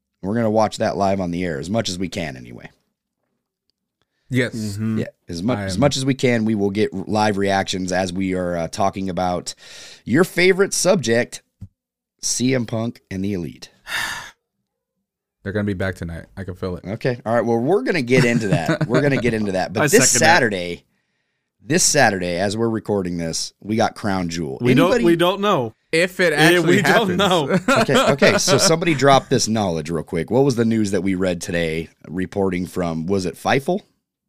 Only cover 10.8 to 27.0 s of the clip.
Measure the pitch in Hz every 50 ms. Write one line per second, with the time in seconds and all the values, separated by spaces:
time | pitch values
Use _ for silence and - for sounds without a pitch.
10.8 | - 170 190 185 117 110 113 117 120 - - - _ _ _ _ - - _ _
11.8 | _ _ _ _ _ _ _ _ - - - - 120 131 135 127 113 - 120 110
12.8 | 113 120 - - _ - 95 95 95 101 104 90 82 67 - - - - _ _
13.8 | _ - - - - - - - - - - _ _ _ _ _ _ _ _ _
14.8 | _ _ _ _ _ _ _ _ _ _ _ _ - 101 95 104 104 104 98 87
15.8 | 95 95 92 - 90 82 82 82 - - _ - 95 95 90 - - 92 90 -
16.8 | - 90 104 - - 139 120 120 - 107 117 120 101 117 117 117 117 143 185 220
17.8 | 254 262 202 170 127 117 127 131 123 120 120 117 113 98 90 85 80 - 165 -
18.8 | - 95 117 120 135 143 135 123 117 120 110 110 107 101 92 92 87 - 90 107
19.8 | 151 143 - 233 - - - - 160 156 170 175 135 110 101 92 87 87 87 -
20.8 | - _ _ _ _ _ _ _ _ _ _ _ _ _ _ _ _ 98 147 185
21.8 | - - - 147 127 113 101 92 90 87 87 85 98 104 101 113 117 117 110 110
22.8 | - - 104 101 92 87 87 85 82 82 80 - - - - _ - 98 110 110
23.8 | 107 - - - - 104 95 95 90 85 82 87 82 71 65 - 117 123 127 139
24.8 | 170 180 202 240 233 170 170 165 170 175 202 196 202 208 196 147 120 110 - _
25.8 | _ _ - 160 180 185 185 - 185 170 151 147 156 165 175 175 165 170 180 208
26.8 | 170 143 160 220